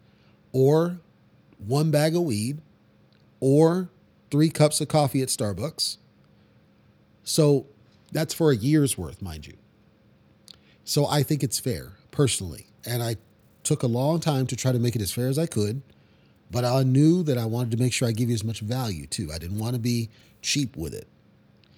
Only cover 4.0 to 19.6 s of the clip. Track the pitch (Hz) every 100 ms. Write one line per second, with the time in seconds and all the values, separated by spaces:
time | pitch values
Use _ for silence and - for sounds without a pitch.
4 | _ _ _ 147 160 - 151 - 147 156
5 | 143 139 131 - 107 92 139 - - -
6 | _ _ _ _ _ _ _ _ _ _
7 | _ _ - - 151 139 - _ _ _
8 | _ - - - 160 123 123 156 139 -
9 | 82 - 92 78 71 - _ _ _ _
10 | _ _ _ _ - - _ _ - -
11 | 143 147 143 151 127 - 135 87 65 -
12 | _ - 139 - 92 110 - _ - 120
13 | 120 113 _ _ _ _ - 151 123 117
14 | 139 170 160 135 127 123 131 123 120 117
15 | 98 - 127 135 165 - 104 131 - _
16 | _ _ _ _ _ 123 123 131 131 131
17 | 151 180 156 120 117 117 123 113 127 -
18 | 120 110 120 117 110 107 107 127 120 85
19 | 71 - 82 80 85 101